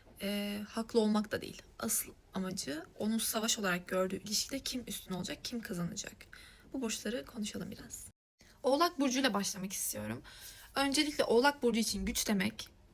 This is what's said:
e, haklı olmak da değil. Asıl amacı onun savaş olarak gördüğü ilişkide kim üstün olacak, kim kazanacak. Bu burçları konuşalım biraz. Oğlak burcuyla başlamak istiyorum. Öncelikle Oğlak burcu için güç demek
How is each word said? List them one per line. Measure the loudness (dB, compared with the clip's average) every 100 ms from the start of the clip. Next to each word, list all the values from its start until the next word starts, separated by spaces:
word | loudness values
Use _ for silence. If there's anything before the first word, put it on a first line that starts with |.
| -20 -8
e, | -4 -2 -2 -4 -6
haklı | -6 2 4
olmak | 6 4 2
da | -2
değil. | -4 -12 -16 -6
Asıl | -2 0 -2 -10 -8
amacı | -4 -4 -4 -4 -6 -8 -4
onun | 0 2
savaş | 0 0 2 2
olarak | 2 0 0
gördüğü | 0 2 -2
ilişkide | -2 -2 0 -4
kim | -4 -6 -6
üstün | -10 -6
olacak, | -6 -4 -6
kim | -6 -6
kazanacak. | -6 -4 -4 -6 -10 -14 -18 -20 -20 -20 -10
Bu | -6
burçları | -4 -4 -4 -4 -6
konuşalım | -8 -6 -6 -8
biraz. | -10 -12 -14 -16 -20 _ _ -20 -2
Oğlak | 2 6 4 4
burcuyla | 2 4 2
başlamak | 2 0 -4 -6
istiyorum. | -4 -4 -4 -4 -6 -10 -16 -16 -16 -6 0
Öncelikle | 2 4 2 2
Oğlak | 4 6 6 6
burcu | 4 4
için | 2 0 -2
güç | 0 2
demek | 2 2 -2 -12 -18 -20